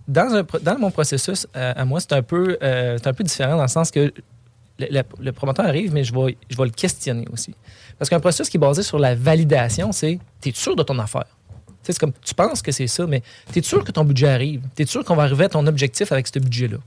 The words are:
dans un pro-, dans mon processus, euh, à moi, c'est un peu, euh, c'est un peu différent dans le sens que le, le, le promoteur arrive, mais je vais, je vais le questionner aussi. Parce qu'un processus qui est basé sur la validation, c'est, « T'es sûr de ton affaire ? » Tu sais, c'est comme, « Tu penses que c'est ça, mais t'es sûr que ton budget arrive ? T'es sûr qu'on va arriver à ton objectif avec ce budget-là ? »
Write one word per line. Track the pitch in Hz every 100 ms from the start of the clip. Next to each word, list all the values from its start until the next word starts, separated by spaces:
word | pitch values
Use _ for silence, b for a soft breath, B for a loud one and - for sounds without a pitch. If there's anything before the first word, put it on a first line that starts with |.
| -
dans | 139 240
un | 214
pro-, | 165 160
dans | 151 254
mon | 208
processus, | - 151 135 - 190 -
euh, | 127 127 123
à |
moi, | 127 151
c'est | -
un | 143
peu, | 117 170 185 175
euh, | 139 127 123 120
c'est | 123
un |
peu | 127
différent | 190 - 135 160
dans |
le | 131
sens | 160 165
que | 147 143 - - - _ _ _ -
le, | -
le, | 139 131 -
le | 131
promoteur | 123 139 131 202
arrive, | 143 202
mais | 151
je | 127
vais, | 123 131 123 -
je | 127
vais |
le | 127
questionner | 113 185 - - 117 -
aussi. | 117 - - B B B B
Parce | 143
qu'un | 170
processus | 175 165 165
qui | 180
est |
basé | 143 143
sur | 208 151
la | 135
validation, | 120 131 160 156 143 117 110 196
c'est, « | 196 156 175 - _
T'es | -
sûr | 120 -
de | 370
ton | 143 127
affaire ? » | 107 131 - _ _ -
Tu | - -
sais, | -
c'est | 175
comme, « | 156 -
Tu | -
penses | - 190 294
que | -
c'est | 135 127
ça, | - 175
mais | 151 B B B
t'es | -
sûr | - 208
que | -
ton | 180
budget | 151 135 143
arrive ? | 131 139 143 131
T'es | -
sûr | 143 247
qu'on | -
va | 165
arriver | 147 135
à | 190
ton | 156 147
objectif | 151 139 - 202
avec | 135 123
ce | 143
budget-là ? » | 131 120 123 113